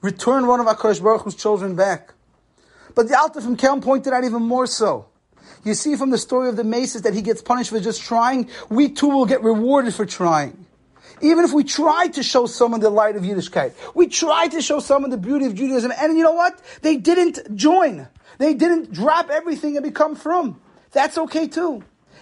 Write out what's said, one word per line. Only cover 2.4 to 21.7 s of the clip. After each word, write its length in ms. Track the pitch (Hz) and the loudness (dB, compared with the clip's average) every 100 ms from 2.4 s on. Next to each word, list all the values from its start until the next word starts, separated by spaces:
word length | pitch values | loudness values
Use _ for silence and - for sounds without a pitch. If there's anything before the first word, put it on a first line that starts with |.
| _ _ _ _ - - | _ _ _ _ -4 0
But 140 | 226 | 2
the 100 | 262 | 2
Alter 220 | 311 311 | 2 -2
from 160 | 233 240 | -6 0
Kelm 240 | 269 277 | 2 2
pointed 320 | - 269 269 | 2 0 0
out 100 | 254 | -2
even 200 | 254 233 | 0 -2
more 240 | 233 247 254 | -2 0 -2
so. 400 | - 208 127 - _ _ _ - - | 0 -2 -2 -8 _ _ _ -20 -10
You 100 | 214 | -6
see 220 | 208 302 277 | -4 -2 -2
from 140 | 269 | 0
the 80 | 247 | -2
story 320 | - 254 254 | -2 -2 -2
of 80 | 220 | -2
the 60 | 220 | -2
Maces 380 | 233 262 233 | -2 -4 -4
that 100 | 214 | -4
he 80 | 202 | -2
gets 200 | 214 220 | -2 -4
punished 280 | - 247 240 | -2 -2 -2
for 100 | 220 | -4
just 220 | 196 - | -4 -6
trying. 480 | - 226 240 262 233 - - | -4 0 0 0 -4 -10 -4
We 200 | 220 285 | 0 0
too 180 | 285 285 | 2 2
will 180 | 277 233 | 2 2
get 160 | 262 | 2
rewarded 520 | 220 220 240 285 240 | 2 2 2 2 2
for 120 | 196 208 | -2 -6
trying. 600 | - 175 156 139 - - _ _ _ - - | -2 0 0 0 -8 -20 _ _ _ -20 -2
Even 240 | 294 330 339 | 2 4 4
if 80 | |
we 100 | 285 | 2
try 460 | 285 - 311 311 349 | 0 0 2 2 0
to 120 | 311 | -2
show 260 | 233 262 240 | 0 2 0
someone 340 | - 240 233 | 2 0 2
the 80 | 214 | 2
light 260 | 208 214 208 | 4 2 0
of 80 | |
Yiddishkeit, 480 | 180 196 - 170 135 - - - | -4 -4 -4 -2 -4 -6 -4 2
we 120 | 339 | 2
try 400 | - 330 320 339 | 2 0 2 0
to 120 | 330 | -2
show 180 | 254 294 | -2 -2
someone 300 | - 277 277 | 0 0 0
the 80 | 240 | -6
beauty 280 | 185 285 269 | -4 -4 -4
of 100 | 190 | -4
Judaism, 380 | 262 262 233 240 | -4 -2 -4 -2
and 200 | 311 320 | 0 2
you 60 | |
know 100 | 330 | 2
what? 260 | 330 349 339 - - | 2 0 -2 -14 -6
They 160 | 311 294 | -2 0
didn't 580 | 196 349 349 - - 208 | 2 2 2 -2 -10 0
join. 540 | 294 370 330 170 131 _ _ - | 2 4 2 0 -12 _ _ -2
They 140 | 294 | 0
didn't 380 | 285 330 330 320 | 2 2 2 -2
drop 380 | 175 247 330 339 | -4 0 2 0
everything 480 | 302 339 302 302 294 | -4 -4 -4 -4 -4
and 80 | 277 | -4
become 300 | - 311 302 | -2 -2 -2
frum. 440 | 302 359 285 160 _ _ _ | -4 -2 -2 -6 _ _ _
That's 260 | - 302 330 | 0 0 -2
okay 300 | 320 311 311 | -4 -2 -4
too. 360 | 320 349 | -2 -4